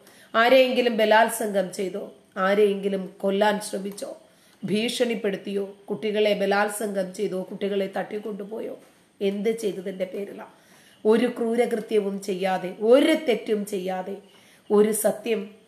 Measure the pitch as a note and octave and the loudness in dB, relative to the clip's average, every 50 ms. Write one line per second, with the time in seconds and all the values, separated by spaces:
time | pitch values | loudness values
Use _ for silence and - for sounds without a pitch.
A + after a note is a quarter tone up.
0 | - - - - - _ - A3 A#3 B3 C4 C4 C4 B3+ B3 A#3+ A#3+ A#3+ A3+ G#3+ | -20 -20 -20 -20 -12 _ 0 2 4 6 6 6 6 4 4 2 0 2 2 2
1 | A3 G#3+ G#3+ A3 A#3 A#3 - - A#3+ G#3+ G3 G3 F#3 F3+ - - G3 F3+ F#3 G3+ | 4 6 6 6 6 4 2 -2 -4 -2 -2 -2 -2 -2 -4 -6 -6 -6 -6 -8
2 | G#3+ - - - _ _ - F#3+ F#3 F#3+ G3+ G3+ G#3+ G3+ G3 G3 F#3+ G3 G3 F#3+ | -10 -12 -16 -20 _ _ -6 -2 0 2 4 4 4 4 2 0 -2 -2 -4 -4
3 | F#3 F3 - - - G3 G3 G3 G#3 G#3+ G3+ G3+ - - - G3 F#3+ G3+ - - | -6 -8 -8 -6 -2 0 2 2 2 2 2 0 -4 -6 -8 -8 -8 -8 -10 -10
4 | - - - - _ _ _ _ _ _ _ _ - - F#3 G#3+ A3+ B3 A#3+ - | -12 -12 -12 -14 _ _ _ _ _ _ _ _ -6 -2 -2 0 0 -2 0 0
5 | B3 A#3 A#3 G3+ - G#3 F#3+ F3+ - G#3 G3 G3 G3+ G3 G3+ - _ - G#3 G3+ | 0 0 -2 -2 -2 -4 -4 -4 -6 -6 -6 -6 -6 -8 -10 -14 _ -8 -8 -6
6 | - G#3+ G3+ G#3+ G#3+ G#3 G3+ F#3 G3 G3 G3 G3+ G#3+ G#3+ G#3+ - A#3 G#3 G3 G3 | -4 -2 0 2 2 2 2 2 0 2 2 2 2 0 -2 -4 -6 -4 -4 -4
7 | F#3 F3+ F#3 - G#3 F#3 F3+ F#3 F#3 - G#3 F#3+ G#3 G3 G3+ G3 F#3+ F#3+ G3 G3+ | -6 -6 -6 -6 -6 -4 -4 -6 -8 -8 -8 -6 -4 -4 -2 -2 -4 -4 -4 -6
8 | F#3 - G#3+ G#3 G3+ A3+ G#3 F#3+ G3+ G3 A3 A3+ - - - - - _ _ _ | -8 -6 -8 -10 -8 -8 -10 -10 -10 -10 -10 -10 -10 -10 -12 -14 -18 _ _ _
9 | _ _ _ - G#3 G3 G3 G#3 G3 A3+ A3+ A3+ - G3+ E3+ F#3+ F3+ G3+ F#3 F#3 | _ _ _ -4 -2 -2 -2 0 -2 -2 -2 -2 -2 -4 -4 -6 -8 -8 -8 -6
10 | F#3 F#3 - G3+ G3 G3+ G3+ G3 A3 - - _ _ _ - - _ _ _ _ | -8 -6 -6 -8 -10 -10 -12 -14 -16 -18 -20 _ _ _ -20 -20 _ _ _ _
11 | - G#3+ A3 A#3 B3 A#3+ A#3+ - A#3 A3+ A3+ A#3 A#3+ G#3 A3+ A3 - - A3+ G#3 | 4 4 4 6 4 2 0 -2 -2 0 2 2 0 0 0 -4 -2 0 0 0
12 | G3 G3 G3 G3 F#3+ - F#3+ F3+ F#3+ F#3+ F#3 F#3 F3+ F3+ F#3 - G#3 A3 B3 C#4+ | 0 0 -2 -6 -4 -4 -4 -2 0 0 0 -2 -4 -6 -6 0 4 6 6 8
13 | D4 E4 D#4 D#4 - C4 A3+ - - - A3 G#3 G3+ - G#3+ F#3+ F3+ F#3 F#3 F#3 | 8 6 4 2 2 0 -2 0 0 -2 -2 -2 -2 -4 -6 -6 -4 -4 -6 -6
14 | F#3 F#3 G3 - - - _ _ _ _ _ _ _ - G#3 G#3 G#3 A3 G#3+ - | -6 -8 -10 -12 -14 -20 _ _ _ _ _ _ _ 4 6 6 6 6 4 0
15 | - G#3 F#3 - - A#3+ A3 G3+ G3+ - - - _ | 0 0 0 -2 -2 -4 -4 -4 -4 -8 -14 -20 _